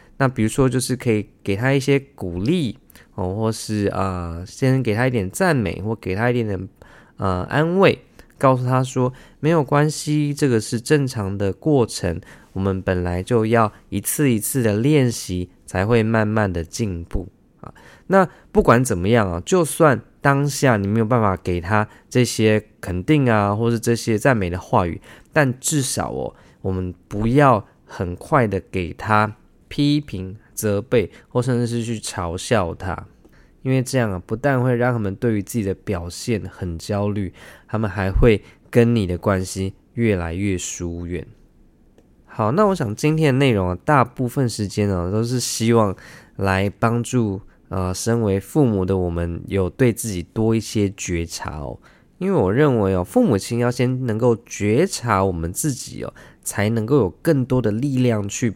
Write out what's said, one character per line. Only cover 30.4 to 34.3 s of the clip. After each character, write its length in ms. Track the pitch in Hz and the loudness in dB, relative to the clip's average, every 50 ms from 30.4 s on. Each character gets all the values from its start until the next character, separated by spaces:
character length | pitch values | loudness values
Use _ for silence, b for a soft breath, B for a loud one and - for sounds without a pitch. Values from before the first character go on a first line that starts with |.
| b b b | b b b
责 280 | - - 107 101 101 | -4 -2 0 0 -2
备， 300 | 127 - 131 117 90 - B B B | 0 2 2 2 2 0 B B B
或 140 | B - 123 | B -2 -2
甚 160 | 123 131 123 | 0 0 0
至 80 | 120 120 | 0 0
是 180 | 113 120 120 113 | 0 -2 -4 -4
去 160 | 117 113 107 | -4 -6 -6
嘲 380 | - - - 101 87 85 85 | -8 -8 -8 -6 -6 -6 -6
笑 380 | - - - 123 107 90 85 87 | -6 -2 0 0 0 0 -2 -6
他。 320 | - - 90 82 - - - _ _ _ b b b b b b b - | -8 -8 -8 -8 -8 -10 -16 _ _ _ b b b b b b b -4
因 80 | 131 | 0
为 100 | 131 131 | 0 0
这 160 | 123 - - | 0 0 -2
样 140 | 127 117 104 | 0 0 0
啊， 100 | 92 87 - | -2 -6 -6
不 80 | - | -8